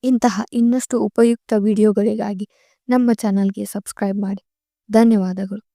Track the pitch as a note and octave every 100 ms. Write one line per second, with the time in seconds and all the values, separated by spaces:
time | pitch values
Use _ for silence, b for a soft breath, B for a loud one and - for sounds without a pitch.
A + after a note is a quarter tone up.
0 | B3+ B3 A#3+ F#3+ - A#3+ A#3 B3 - A#3+
1 | G#3+ - A#3 A#3 _ G#3+ G3+ G#3 G#3+ G3+
2 | G#3 A3 G#3 G3 G3+ _ _ _ - B3+
3 | A#3+ A3+ G#3+ G3 G3 G3 G#3 G#3 - -
4 | G3+ G3 G3 G3 _ _ _ _ _ A3
5 | A#3 A3 F#3 F#3 G3 G3+ _